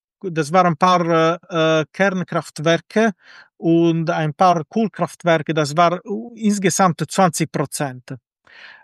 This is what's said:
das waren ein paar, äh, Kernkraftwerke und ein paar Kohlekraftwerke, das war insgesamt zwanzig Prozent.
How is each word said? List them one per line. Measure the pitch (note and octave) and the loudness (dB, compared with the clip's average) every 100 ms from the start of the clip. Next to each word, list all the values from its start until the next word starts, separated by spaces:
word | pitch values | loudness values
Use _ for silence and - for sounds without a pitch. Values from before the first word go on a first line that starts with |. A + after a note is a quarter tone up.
| _ _ | _ _
das | F#3+ D#3+ C#3+ | -8 -6 0
waren | F3+ F3 | 2 2
ein | D#3+ | 2
paar, | F#3 F3+ E3+ E3 D#3+ E3+ - | 2 2 2 2 2 -2 -6
äh, | E3+ D#3+ D#3+ D3+ | -2 0 0 -2
Kernkraftwerke | - G3 F#3 F3 E3+ - - D#3 E3 - G#3+ A3 - _ - - - | -2 -2 -2 -6 -6 -8 -6 0 0 -2 -2 -2 -2 _ -20 -20 -6
und | E3+ E3 E3+ E3 D#3+ | 0 2 2 0 -2
ein | E3+ D#3 | -2 -4
paar | C#3+ F#3 E3+ | 2 2 2
Kohlekraftwerke, | D3+ A3 A3 - E3 - E3+ E3 - | -2 -2 -2 -2 -8 -4 0 0 0
das | D#3+ D3 D3+ | -2 -2 2
war | E3+ F3 - G3+ A#3 A3+ | 2 0 -8 -10 -10 -4
insgesamt | A3 G#3 F#3 D#3+ F#3+ D#3 D#3 | -2 0 -2 2 0 0 -6
zwanzig | - F#3 - D#3 | 0 0 0 -6
Prozent. | D#3 C#3+ - D3 B2+ - C3 _ _ _ - - - | -6 -6 -6 -8 -10 -16 -18 _ _ _ -20 -20 -20